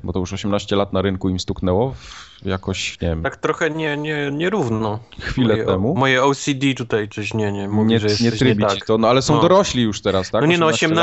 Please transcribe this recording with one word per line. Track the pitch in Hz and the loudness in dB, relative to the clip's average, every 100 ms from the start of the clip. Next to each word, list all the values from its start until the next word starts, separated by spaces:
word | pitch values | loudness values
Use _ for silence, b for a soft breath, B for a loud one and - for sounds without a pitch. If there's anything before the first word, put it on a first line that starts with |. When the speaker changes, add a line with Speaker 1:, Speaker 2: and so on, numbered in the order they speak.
Speaker 1:
bo | 92 | -6
to | 92 | -6
już | 90 | -6
osiemnaście | 95 101 101 - 101 | -6 -4 -4 0 0
lat | 101 | 0
na | 95 | 0
rynku | 98 92 95 | -2 -2 -2
im | 92 | -2
stuknęło. | - 95 90 92 131 | -4 -4 0 0 0
W-, | 123 - - - - 95 | -4 -16 -18 -20 -12 -6
jakoś, | 95 - 95 - - | -4 -4 -6 -6 -4
nie | 87 | -4
wiem. | 80 | -2
Speaker 2:
Tak | 135 - | -4 -4
trochę | - 156 160 | -4 -2 -2
nie, | 160 156 147 | -2 -4 -4
nie, | 151 151 143 | -4 -4 -4
nierówno. | 143 180 208 123 110 110 110 - - | -4 -2 -2 -2 -2 -2 -6 -10 -12
Speaker 1:
Chwilę | - - 117 | -6 0 2
Speaker 2:
Moje, | 107 110 | 2 0
Speaker 1:
temu. | 95 110 165 | 0 0 2
Speaker 2:
moje | 135 127 | 2 4
O | 139 139 | 4 2
C | - | -2
D | 135 139 | 0 0
tutaj | 127 117 113 107 | -2 -2 -2 -2
coś | - 101 | -6 -6
nie, | 110 104 | -2 -2
nie, | 101 101 | -4 -2
mówi, | 104 110 | 0 2
Speaker 1:
Nie, | 113 | 2
Speaker 2:
że | 104 | 2
jest | 104 | 2
Speaker 1:
nie | 117 | 2
Speaker 2:
coś | 110 | 2
Speaker 1:
trybi | 131 107 | 2 4
Speaker 2:
nie | 107 | 2
Speaker 1:
ci | 98 | 0
Speaker 2:
tak. | - | 0
Speaker 1:
to, | 110 | 2
no | 113 | 4
ale | 131 | 4
są | 127 120 | 4 4
Speaker 2:
No. | |
Speaker 1:
dorośli | 170 190 - 131 | 6 4 4 0
już | 113 101 | 0 0
teraz, | 104 95 92 | 0 0 0
tak? | 107 | 0
Speaker 2:
No | 151 | 2
nie, | 175 | 4
no, | 160 | 2
Speaker 1:
Osiemnaście | 156 165 165 | 2 2 2